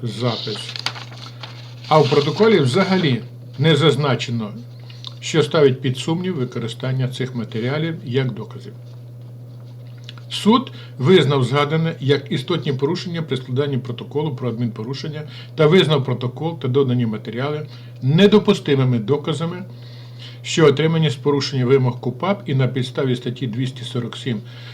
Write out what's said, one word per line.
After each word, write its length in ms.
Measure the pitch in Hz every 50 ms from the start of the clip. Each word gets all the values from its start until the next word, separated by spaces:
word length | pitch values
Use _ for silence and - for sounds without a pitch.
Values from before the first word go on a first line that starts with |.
| -
запис. 540 | 113 101 101 123 123 113 107 - 113 107 101 - - - - - - - - - - - - - - - - - - - - - - - - - -
А 120 | 151 156
в 100 | 143 127
протоколі 500 | 147 147 139 156 139 - 208 226 220 180
взагалі 640 | 143 123 117 190 196 185 190 185 165 147 123 110 - - - - - - - -
не 160 | 135 160 160
зазначено, 800 | 131 156 156 139 139 151 143 123 117 - - 120 117 110 104 - - - - - - - - - - - - - -
що 240 | - - - 160 147
ставить 380 | 151 - 165 147 135 131 127
під 160 | - 135 127 -
сумнів 380 | - - 160 175 180 185 180
використання 720 | 143 127 123 - 123 117 110 - - - 131 131 131 127 123
цих 280 | - - 131 - -
матеріалів 600 | 120 110 - - 113 110 123 139 156 160 165 160 165 -
як 260 | 127 120 135 131 123
доказів. 420 | 104 107 110 - - - - - - - - - - - - - - - - - - - - - - - - - - - - - - - - - - - - -
Суд 420 | - - - 196 226 262 254 - - - - - - -
визнав 460 | 127 143 190 180 143 131 147 139 127
згадане 520 | - 139 147 147 143 156 160 160 165 165 -
як 320 | 135 131 143 135 - -
істотні 420 | - 127 - - 180 160 - 151 135
порушення 480 | 127 143 143 180 185 - 185 170 170
при 160 | 160 - 135 127
складанні 400 | - - 127 127 147 143 139 120
протоколу 580 | 113 - 120 - 113 - - 143 156 160 127
про 140 | 123 127 123
адмінпорушення 720 | 110 113 123 117 - - 110 120 135 135 - 160 147 151 147 - - - - - -
та 120 | - 156 151
визнав 380 | 165 190 170 143 156 143 127
протокол 540 | - 127 113 - 120 - - 151 165 165 165
та 80 | - 131
додані 380 | 127 139 139 123 123 123 120
матеріали 640 | 110 107 107 - 120 107 117 135 147 151 151 151 - - - - - - -
недопустимими 960 | - 131 151 165 202 208 208 208 202 - 202 - - - 143 135 131 127 123 117
доказами, 640 | 104 101 139 147 147 - 156 - 165 170 180 180 185 - - - - - - - - - - - - - - -
що 240 | - - - - 156
отримані 440 | 151 135 135 151 160 165 160 160 151
з 60 | 127
порушення 500 | - - 143 143 139 139 - - 131 127
вимог 340 | 120 135 139 127 123 117 -
купап, 420 | - 131 - - - 180 202 196 -
і 100 | - 143
на 120 | 131 135 123
підставі 480 | 127 135 123 131 - - 143 131 123
статті 320 | 120 - 127 117 - 143 113
двісті 360 | 104 120 131 123 127 - -
сорок 340 | - - 123 113 110 - -
сім 240 | - - 123 202 - - - - - -